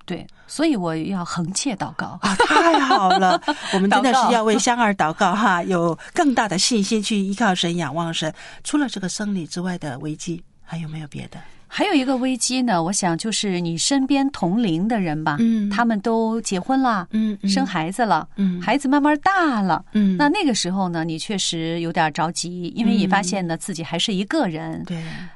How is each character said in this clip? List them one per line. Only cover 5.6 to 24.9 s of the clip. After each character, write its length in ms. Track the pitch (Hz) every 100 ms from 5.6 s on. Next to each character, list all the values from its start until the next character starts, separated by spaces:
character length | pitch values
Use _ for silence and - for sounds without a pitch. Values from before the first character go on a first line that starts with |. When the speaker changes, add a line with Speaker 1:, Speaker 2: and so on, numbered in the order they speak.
Speaker 1:
祷 20 |
告。 40 | 185
Speaker 2:
有 300 | 180 170 160 -
更 200 | - 302
大 140 | 247 214
的 100 | 175
信 240 | - 233
心 200 | 196 220
去 160 | 196 208
依 160 | 190
靠 200 | 196 220
神、 220 | 180 170 170
仰 180 | 147
望 180 | 160 170
神。 180 | 165 160 - - -
除 140 | - 302
了 100 | 254
这 100 | 202
个 100 | 180
生 260 | - 208
理 120 | 190 156
之 140 | 180
外 160 | 185 175
的 220 | 151 127
危 180 | 151 151
机， 260 | - 170 - _
还 160 | - 170
有 100 | 156
没 120 | 156
有 80 | 151
别 200 | 139 -
的？ 100 | - - - -
Speaker 1:
还 140 | -
有 80 | 359
一 100 | 311
个 140 | 262 262
危 180 | 262
机 280 | 247 - 254
呢， 200 | 247 175
我 80 | 165
想 260 | 202 180 165
就 140 | 226
是 300 | - 208 180
你 160 | 170 165
身 300 | - 277 262
边 200 | 277 277
同 320 | - 175 214
龄 260 | 220 160 214
的 120 | 226
人 220 | 175 151
吧， 140 | 156 147
Speaker 2:
嗯。 300 | 226 220 202
Speaker 1:
他 160 | 202
们 160 | 233 208
都 400 | 233 226 226 226
结 180 | - 190
婚 220 | 180 262
了， 260 | 254 208 -
Speaker 2:
嗯， 260 | 220 214 202
嗯。 60 | 196
Speaker 1:
生 160 | 196
孩 260 | 190 180 165
子 140 | 196 220
了， 200 | 160 - -
Speaker 2:
嗯。 220 | 190 180
Speaker 1:
孩 200 | 175 262
子 100 | 262
慢 140 | 285
慢 120 | 294 302
大 400 | 370 392 320 226
了， 240 | 190 160 -
Speaker 2:
嗯。 240 | 214 196 185
Speaker 1:
那， 140 | 294
那 120 | 403
个 120 | 311
时 160 | 208 175
候 180 | 196 180
呢， 160 | 170
你 140 | 165 160
确 180 | - 196
实 420 | - 170 160 170
有 120 | 165
点 180 | 175 156
着 180 | 147 160
急， 400 | 165 175 180 175
因 120 | - 233
为 100 | 202
你 100 | 190
发 160 | 196
现 240 | 185 196 175
呢， 80 |
Speaker 2:
嗯。 40 | 165
Speaker 1:
自 160 | -
己 100 | 165
还 140 | 160 170
是 160 | 226
一 100 | 190
个 220 | 208 320 202
人。 360 | 156 165 165
Speaker 2:
对。 180 | 170